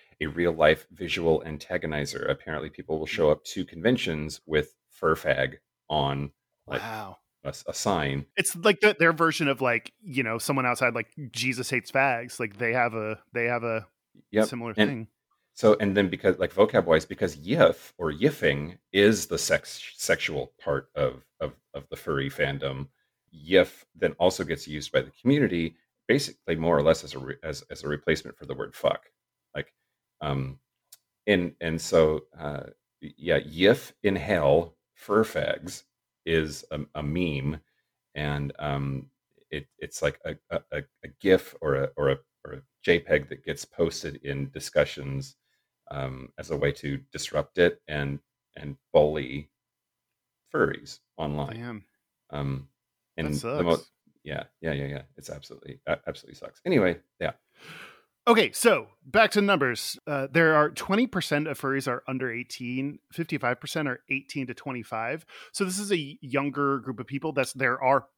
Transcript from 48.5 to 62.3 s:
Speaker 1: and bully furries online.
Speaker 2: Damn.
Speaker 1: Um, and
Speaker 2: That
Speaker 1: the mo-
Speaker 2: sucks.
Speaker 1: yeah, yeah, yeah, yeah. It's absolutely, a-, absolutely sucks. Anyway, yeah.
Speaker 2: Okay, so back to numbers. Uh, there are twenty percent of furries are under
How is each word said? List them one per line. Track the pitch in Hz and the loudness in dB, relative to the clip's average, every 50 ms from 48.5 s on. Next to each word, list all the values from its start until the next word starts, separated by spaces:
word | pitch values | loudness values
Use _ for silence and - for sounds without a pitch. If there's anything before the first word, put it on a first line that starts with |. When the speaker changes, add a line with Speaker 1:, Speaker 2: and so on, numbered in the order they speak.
| - | -18
Speaker 1:
and | 73 73 71 69 _ _ - | -14 -12 -12 -12 _ _ 2
bully | - - 76 76 78 78 65 62 67 71 73 _ _ _ _ _ _ _ _ _ _ _ _ _ _ _ _ _ _ _ _ _ - | 4 6 6 6 2 -2 -6 -6 -8 -10 -10 _ _ _ _ _ _ _ _ _ _ _ _ _ _ _ _ _ _ _ _ _ 2
furries | 139 101 - - - - - - - _ _ - | 2 2 2 0 -6 -12 -16 -20 -20 _ _ -10
online. | 82 78 76 73 73 71 - - | -6 -6 -4 -4 -4 -6 -6 -8
Speaker 2:
Damn. | 113 120 123 113 104 - _ _ _ _ _ _ _ _ - | -10 -10 -12 -12 -14 -16 _ _ _ _ _ _ _ _ -12
Speaker 1:
Um, | - - 69 69 67 67 67 _ _ _ _ _ _ _ _ _ - | -8 -6 -4 -4 -4 -6 -8 _ _ _ _ _ _ _ _ _ -8
and | 82 80 76 73 | -6 -4 -2 -4
Speaker 2:
That | - - 117 139 151 | -4 -4 -4 -4 -2
Speaker 1:
the | 87 | 2
mo- | 85 80 | 2 2
Speaker 2:
sucks. | - - _ _ _ _ _ _ _ - | 2 0 _ _ _ _ _ _ _ -12
Speaker 1:
yeah, | 80 73 - - _ _ - | -10 -10 -10 -10 _ _ -8
yeah, | 82 80 | -6 -4
yeah, | 71 69 69 | -4 -4 -4
yeah. | 69 71 67 - _ _ | -6 -8 -10 -12 _ _
It's | - - - | -20 -16 -14
absolutely, | - 71 - - - - - 71 - - - | -14 -14 -16 -20 -20 -20 -18 -20 -18 -12 -6
a-, | 78 80 - - | -6 -6 -6 -6
absolutely | - - - - - - | -12 -12 -12 -16 -20 -20
sucks. | - - - _ _ - | -18 -18 -20 _ _ -4
Anyway, | 180 180 120 95 90 85 - _ _ _ - | 2 2 4 4 4 0 -2 _ _ _ -6
yeah. | 87 - - _ _ _ _ _ - - - - - - - _ _ _ _ _ - | -6 -6 -6 _ _ _ _ _ -20 -20 -20 -20 -20 -20 -20 _ _ _ _ _ 2
Speaker 2:
Okay, | 240 233 226 233 202 | 4 4 4 4 2
so | - - - 233 185 127 104 - _ _ _ | 0 2 4 4 4 4 0 -8 _ _ _
back | 135 - 214 220 208 | 0 4 4 4 6
to | - 208 | 4 2
numbers. | 202 202 196 170 139 123 117 - - - - - - | 4 4 4 4 2 0 0 -2 -6 -10 -10 -10 -8
Uh, | 151 147 139 135 139 | -6 -4 -4 -4 0
there | 135 170 165 160 156 | 2 4 4 6 6
are | 151 151 147 | 6 4 4
twenty | - - - - 190 220 254 | 0 -6 -4 0 2 2 2
percent | - - 180 - - 151 147 156 156 | 0 -2 -4 -2 0 -2 -2 -2 -4
of | 135 - | -6 -4
furries | - 135 135 135 131 135 | -4 -2 -2 -2 -2 -4
are | 123 127 - | -4 -4 -6
under | - 131 127 131 123 | -6 -6 -4 -4 -4